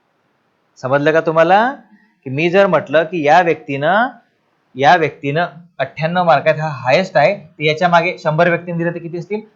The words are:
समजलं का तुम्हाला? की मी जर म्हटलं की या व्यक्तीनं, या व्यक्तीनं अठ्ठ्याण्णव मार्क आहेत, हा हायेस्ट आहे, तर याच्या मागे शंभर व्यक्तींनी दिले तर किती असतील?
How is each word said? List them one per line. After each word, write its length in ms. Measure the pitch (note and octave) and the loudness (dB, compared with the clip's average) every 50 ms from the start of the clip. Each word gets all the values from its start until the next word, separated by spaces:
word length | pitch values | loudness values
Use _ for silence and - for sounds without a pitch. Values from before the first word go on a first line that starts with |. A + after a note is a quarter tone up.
| _ _ _ _ _ _ _ _ _ _ _ _ _ _ _ | _ _ _ _ _ _ _ _ _ _ _ _ _ _ _
समजलं 340 | _ - C3 C3+ C#3+ C#3+ D#3 | _ -6 -2 -2 0 2 2
का 100 | D#3 D#3+ | 0 0
तुम्हाला? 540 | D#3+ E3 D#3+ D#3+ E3 E3 F#3 G#3 A3+ B3+ C#4+ C#4+ - _ _ _ _ _ _ _ - | 0 0 2 2 4 4 4 2 2 0 -4 -8 -16 _ _ _ _ _ _ _ -14
की 60 | C3 | -10
मी 200 | B2+ C#3+ E3 F3 | -6 -2 -2 0
जर 180 | E3 G3 G3 | 2 2 2
म्हटलं 360 | G3 E3+ D3 - - C3+ D#3 E3+ | 2 2 0 -2 0 0 -2 0
की 240 | D#3+ F#3 F3 C#3+ | -2 -4 -2 2
या 140 | C#3 D#3 F3 | 4 4 4
व्यक्तीनं, 680 | F3+ E3+ D#3 - - - C#3 C3+ C#3+ D#3+ F#3 G#3 A#3+ C4 B3 - _ _ _ _ _ _ _ _ _ _ - | 4 2 0 -4 -4 -8 -6 -4 -2 0 0 0 -2 -2 -6 -12 _ _ _ _ _ _ _ _ _ _ -6
या 200 | B2+ C3+ D3 F3 | 0 4 4 4
व्यक्तीनं 500 | F3+ D#3 C3+ - - - C#3 C#3+ D#3+ F3 D#3 - - - _ _ | 4 2 -2 -4 -6 -8 -6 -4 -4 -4 -6 -8 -14 -20 _ _
अठ्ठ्याण्णव 460 | - C3+ - - - D3+ D#3+ F3 F#3 F3+ | -8 -8 -8 -8 -6 -6 -4 -2 0 2
मार्क 240 | E3+ D#3 C#3 C#3 | 2 2 2 2
आहेत, 120 | D#3 D3+ C#3+ | 0 -2 -2
हा 80 | D#3 | -2
हायेस्ट 500 | D#3 C#3+ B2 A#2 B2+ C3+ E3+ F#3+ F#3+ - | -8 -8 -6 -2 0 0 0 0 0 0
आहे, 180 | D#3+ C#3+ F3 G3+ | 2 2 2 0
तर 280 | G3+ - - _ - D3+ | -2 -8 -18 _ -6 -4
याच्या 260 | D#3 D3+ D3+ F#3 E3+ | -2 -2 0 0 2
मागे 280 | F3 E3+ E3 F3+ F3 | 2 2 0 0 -4
शंभर 320 | - - D#3+ D3+ D#3 F3 F3 | -6 -4 -2 0 2 2 2
व्यक्तींनी 340 | E3+ E3+ E3+ F3 E3+ E3 E3+ | 0 -2 -4 -6 -6 -4 -4
दिले 120 | E3+ E3+ | -4 -6
तर 60 | E3+ E3 | -6 -10
किती 140 | E3+ E3+ | -12 -12
असतील? 240 | F3 D#3+ - G#3 G#3+ G#3+ - _ | -12 -10 -8 -10 -10 -10 -12 _